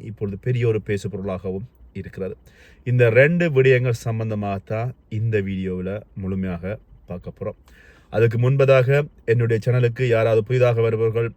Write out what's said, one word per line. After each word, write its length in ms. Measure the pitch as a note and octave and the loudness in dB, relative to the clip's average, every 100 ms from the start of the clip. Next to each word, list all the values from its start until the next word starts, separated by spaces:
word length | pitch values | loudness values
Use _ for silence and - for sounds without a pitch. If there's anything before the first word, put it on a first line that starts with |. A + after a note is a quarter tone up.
| A2+ | -10
இப்பொழுது 320 | G#2 G2+ G2 | -8 -8 -6
பெரிய 300 | B2+ B2 A#2+ | -4 0 0
ஒரு 140 | G#2+ - | -2 -2
பேசுபொருளாகவும் 760 | G2+ G2+ F#2+ G2 F#2 F#2+ G2 A#2+ _ - | -6 -6 -8 -8 -6 -6 -8 -10 _ -16
இருக்கிறது. 420 | G2 - - F#2 - _ _ - - - | -14 -14 -10 -10 -10 _ _ -20 -12 -2
இந்த 220 | B2 A#2 | 4 6
ரெண்டு 360 | A2+ D3 F3 E3+ | 6 6 4 2
விடயங்கள் 540 | C3 C3 B2+ B2+ A2+ | 4 4 4 2 -2
சம்பந்தமாகத்தான் 880 | A#2 A2 A2 G#2 G2+ G2 - A2 B2 - _ | -4 -4 -4 -4 -4 -6 -6 -6 -6 -10 _
இந்த 320 | A2 A2+ G#2+ | -4 -2 -2
வீடியோவில் 540 | F#2+ F#2+ F#2 F#2 F#2 G#2 - - | -2 -4 -6 -6 -6 -8 -12 -10
முழுமையாக 600 | F#2+ F#2+ F#2+ E2+ F#2 G#2+ _ - - | -6 -4 -4 -6 -8 -10 _ -20 -16
பார்க்க 260 | F2+ F2 | -14 -14
போறோம். 260 | - G#2 - _ - - - _ | -12 -12 -12 _ -20 -20 -20 _
அதுக்கு 240 | G#2+ A#2 A#2 | 0 2 2
முன்பதாக 520 | B2 C#3 C3+ C3 B2 C#3+ D3+ - - | 0 2 6 6 4 0 -2 -8 -2
என்னுடைய 340 | A2+ A#2 A2+ | 0 0 0
சேனலுக்கு 420 | B2 B2 A#2+ A#2 B2+ | 0 0 0 0 0
யாராவது 360 | A2+ A2+ A2 | 2 2 2
புதிதாக 380 | G#2+ B2+ B2 A#2 | 0 2 2 2
வருபவர்கள் 480 | A2+ A2 A2+ A#2 A#2 | 0 0 -2 -2 -6